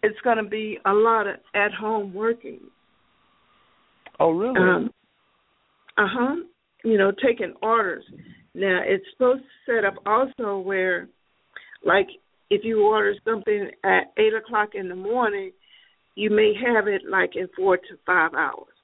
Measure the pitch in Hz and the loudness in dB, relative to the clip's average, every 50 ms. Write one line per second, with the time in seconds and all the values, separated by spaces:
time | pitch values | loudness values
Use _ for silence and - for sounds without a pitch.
0 | - 214 214 - - 254 233 220 214 202 208 220 220 214 220 226 - 190 196 208 | 0 -2 -2 0 0 0 0 2 0 -4 -6 -6 -6 -6 -8 -4 0 2 2 4
1 | 220 226 226 220 208 202 - - _ _ _ 208 202 208 196 202 214 214 220 220 | 4 4 4 2 0 -2 -6 -10 _ _ _ 0 0 0 -2 -4 -6 -4 -4 -4
2 | 202 196 180 190 214 226 233 233 - - - - - - _ _ _ _ _ _ | -4 -6 -8 -4 -4 -4 -4 -4 -8 -18 -18 -18 -20 -20 _ _ _ _ _ _
3 | _ _ _ _ _ _ _ _ _ _ _ _ _ _ _ _ _ _ _ _ | _ _ _ _ _ _ _ _ _ _ _ _ _ _ _ _ _ _ _ _
4 | _ - _ _ 156 165 165 170 208 240 262 233 185 185 180 175 165 240 - _ | _ -20 _ _ 0 2 2 0 -2 -2 2 2 4 4 4 2 0 -4 -8 _
5 | _ _ _ _ _ _ _ _ _ _ _ _ _ _ _ _ _ _ _ - | _ _ _ _ _ _ _ _ _ _ _ _ _ _ _ _ _ _ _ 0
6 | 208 190 202 254 240 262 294 349 339 - _ _ _ _ _ _ _ 233 220 202 | 0 0 0 0 -2 -2 -2 -4 -8 -12 _ _ _ _ _ _ _ 0 2 4
7 | 196 196 196 - - 262 233 240 214 170 - - - 220 226 233 214 185 160 - | 4 2 2 2 0 0 0 0 -4 -8 -8 -6 -2 0 0 2 0 -2 -4 -8
8 | - - - - - - - - _ _ _ - 190 196 185 180 - - 190 190 | -12 -20 -20 -20 -20 -20 -20 -20 _ _ _ -4 -2 0 0 0 2 0 0 0
9 | 190 - - _ 254 247 254 269 269 _ - _ _ - 240 226 208 196 196 - | -2 -8 -4 _ 2 2 2 2 -2 _ -20 _ _ -2 -2 0 0 0 -2 -4
10 | - 202 214 226 269 262 254 - 240 208 202 196 185 190 196 190 185 185 180 175 | -2 0 2 2 2 0 -4 -8 -6 -6 -4 -6 -4 -4 -2 -2 0 0 -2 -4
11 | 175 - _ _ _ _ _ _ _ _ _ - - - - - - - 170 202 | -6 -12 _ _ _ _ _ _ _ _ _ -20 -20 -20 -20 -6 0 2 4 4
12 | 190 - - - _ _ _ _ _ _ 202 208 208 226 226 214 202 208 214 214 | 2 0 -6 -20 _ _ _ _ _ _ -2 0 0 0 2 4 4 4 4 4
13 | 208 202 202 202 _ 220 226 220 196 226 208 208 202 - - _ - 196 190 185 | 2 0 -2 -2 _ -4 -4 -4 -2 -2 -2 -2 -2 -6 -10 _ 0 2 2 2
14 | 185 - _ - 214 220 214 220 214 - 233 214 208 214 214 202 190 180 180 185 | 2 -2 _ 0 2 2 2 -2 -8 -4 -2 -2 -2 -2 -4 -10 -10 -10 -10 -10
15 | 185 202 226 247 247 214 202 196 190 185 185 _ _ _ _ _ _ _ _ _ | -6 -4 -2 0 0 0 -2 -4 -10 -10 -14 _ _ _ _ _ _ _ _ _
16 | _ _ _ - 208 214 208 208 220 214 214 202 240 247 240 220 202 208 202 190 | _ _ _ -4 -2 2 4 4 4 4 2 0 0 0 2 2 2 0 -2 -4
17 | - - - 190 180 175 - - 185 185 _ - 185 190 180 180 - - - - | -4 -2 -2 -2 -2 -2 -4 -8 -8 -8 _ -2 2 2 2 2 0 -10 -20 -14
18 | _ - 180 180 160 165 - 139 156 139 - - - _ _ _ | _ 0 0 2 2 0 0 -4 -4 -4 -6 -10 -16 _ _ _